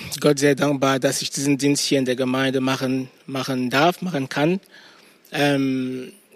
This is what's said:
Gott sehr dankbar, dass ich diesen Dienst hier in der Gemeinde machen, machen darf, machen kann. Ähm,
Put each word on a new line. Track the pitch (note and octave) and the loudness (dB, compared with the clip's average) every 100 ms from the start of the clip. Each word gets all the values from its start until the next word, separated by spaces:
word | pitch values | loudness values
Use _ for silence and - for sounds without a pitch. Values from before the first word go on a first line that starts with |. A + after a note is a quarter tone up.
| - - | -10 0
Gott | D3+ C#3+ | 2 4
sehr | C#3+ C3+ | 4 2
dankbar, | C#3 C#3+ C3+ C3+ | 2 2 0 2
dass | C3+ C3+ | 0 -2
ich | - | -6
diesen | - C#3 C#3 | -2 0 2
Dienst | C#3 C#3+ | 2 2
hier | - C#3+ | 2 0
in | B2+ | 0
der | B2+ | 0
Gemeinde | B2+ B2+ C3+ C3 | 0 0 0 0
machen, | B2+ C3 C3 C3 C3 _ - | 0 -2 -2 -4 -6 _ -10
machen | C3+ B2+ B2+ B2+ | -8 -4 -2 0
darf, | C3+ D#3+ F3 | 2 2 2
machen | F#3 D3+ C3 | -2 -4 -4
kann. | - D3+ F#3+ - - - - - _ - | 0 0 0 -4 -20 -20 -20 -20 _ -10
Ähm, | D3+ C#3+ C#3 C3+ C3 B2+ B2+ B2+ - _ | -2 0 2 0 -2 -4 -8 -12 -18 _